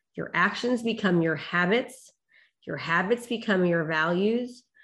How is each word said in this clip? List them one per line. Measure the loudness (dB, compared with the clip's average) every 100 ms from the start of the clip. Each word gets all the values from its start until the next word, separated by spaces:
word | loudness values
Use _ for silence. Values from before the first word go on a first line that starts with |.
| _
Your | -10 -4
actions | 0 0 0 -2 -2
become | -2 -2 2 2
your | 2 -2
habits. | -2 0 2 0 -2 -10 -20 _ _ _ _ _ -10
Your | -8
habits | -2 0 2 -2 -2
become | -4 0 2
your | 4 2
values. | 0 0 0 2 2 0 -2 -10 _ _